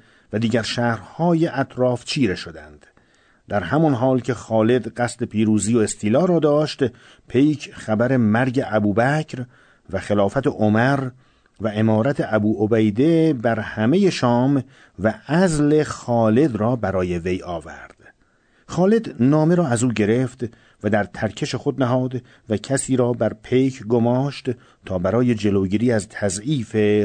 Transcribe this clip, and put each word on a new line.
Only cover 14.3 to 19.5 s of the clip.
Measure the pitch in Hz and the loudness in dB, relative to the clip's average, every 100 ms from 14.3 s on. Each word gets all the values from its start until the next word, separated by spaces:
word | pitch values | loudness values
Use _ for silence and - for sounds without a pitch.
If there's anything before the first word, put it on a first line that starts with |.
| 120 127 143 123 - - - | 2 2 0 -4 -12 -20 -4
و | 101 107 - | -4 -4 -2
عزل | 156 190 156 147 151 | 0 2 2 2 2
خالد | 139 - - 120 113 110 156 107 | 0 -4 -2 2 4 4 2 0
را | 107 123 | -2 -2
برای | 101 95 90 87 | -2 -2 -2 -2
وی | 85 92 | -2 -4
آورد. | - 85 82 - - - - _ _ _ _ _ - | -6 -10 -10 -18 -20 -20 -20 _ _ _ _ _ -8
خالد | - 185 226 226 - | 0 2 2 0 0
نامه | 123 151 156 | 2 4 4